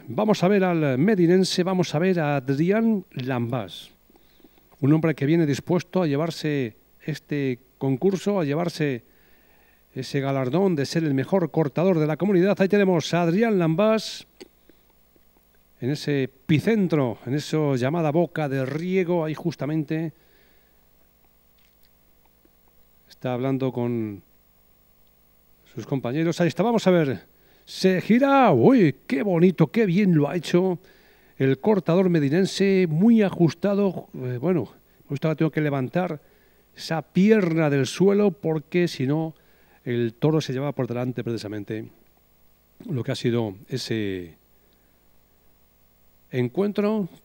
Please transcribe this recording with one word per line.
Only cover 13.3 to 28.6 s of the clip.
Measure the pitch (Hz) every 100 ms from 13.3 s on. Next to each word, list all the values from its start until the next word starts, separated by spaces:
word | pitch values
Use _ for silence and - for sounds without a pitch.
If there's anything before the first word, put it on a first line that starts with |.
| 175 233 202
Lambás, | 165 160 214 220 - - - _ - _ _ - _ _ _ _ _ _ _ _ _ _
en | 123
ese | 147 - 143
epicentro, | 131 _ _ 151 - 220 180 156 127 104
en | -
esa | 143 - 156 147 135
llamada | 127 170 156
boca | 147 170 - 151
de | 135 131
riego, | 147 175 190 170 175
ahí | 156
justamente | 147 175 147 139 156 147 160 165 - _ _ _ _ _ _ _ _ _ _ _ _ _ _ _ _ _ _ _ _ _ _ _ _ _ _ _ _ _
está | - 131
hablando | 123 131 135 131
con | 123 120 120 110 101 - _ _ _ _ _ _ _ _ _ _ _ _ _ _
sus | - 104
compañeros. | 139 120 135 165 160
Ahí | 175
está, | -
vamos | 208 233 190
a |
ver. | 180 147 120 - _ _ _
Se | _ - 190 185
gira. | - 226 277 277 240
Uy, | 139